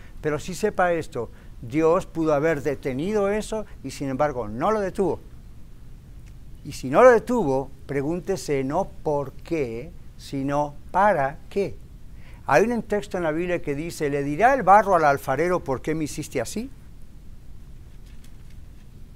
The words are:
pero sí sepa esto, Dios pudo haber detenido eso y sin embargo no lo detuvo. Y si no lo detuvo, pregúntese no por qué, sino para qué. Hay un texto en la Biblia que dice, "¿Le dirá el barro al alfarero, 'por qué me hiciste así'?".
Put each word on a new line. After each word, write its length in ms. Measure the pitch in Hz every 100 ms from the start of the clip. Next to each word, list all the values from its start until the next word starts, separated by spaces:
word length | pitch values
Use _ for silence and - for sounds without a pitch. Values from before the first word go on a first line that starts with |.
| - -
pero 180 | 156 147
sí 160 | -
sepa 380 | 175 208 202 180
esto, 380 | 170 139 127 110 - - -
Dios 420 | 120 143 160 180
pudo 300 | - 165 156
haber 280 | 143 160 151
detenido 680 | 143 135 143 127 180 214 196
eso 340 | 214 202 220 208 -
y 100 | 135
sin 180 | - 139
embargo 360 | 131 147 123 107
no 260 | 113 180
lo 80 | 220
detuvo. 400 | 190 - 180 117 - - - - - - - - - - - - - - 147
Y 60 |
si 180 | - 127
no 120 | 160
lo 80 | 254
detuvo, 600 | 226 - 247 147 135 131 - -
pregúntese 760 | 143 139 175 - 190 - 139
no 280 | 135 165 190 -
por 300 | 156 143 131
qué, 600 | - - 165 123 113 160 - - -
sino 580 | - 139 135 143 147 143 -
para 480 | 180 208 165 135 - -
qué. 300 | 202 185 - - - - - - -
Hay 200 | - 147
un 180 | 214 233
texto 340 | - 208 - 185
en 60 |
la 100 | 165
Biblia 300 | 156 180 175
que 120 | 156
dice, 360 | 143 170 - 147
"¿Le 120 | 143
dirá 300 | 143 147 233
el 100 | 277
barro 320 | 180 202 196
al 100 | 175 151
alfarero, 540 | 139 - 135 175 175
'por 200 | - 165
qué 140 | -
me 100 | 156
hiciste 380 | 147 - 143 127
así'?". 280 | 113 208 269 - - - - - - - - - - - - - - - - - - - - - - - -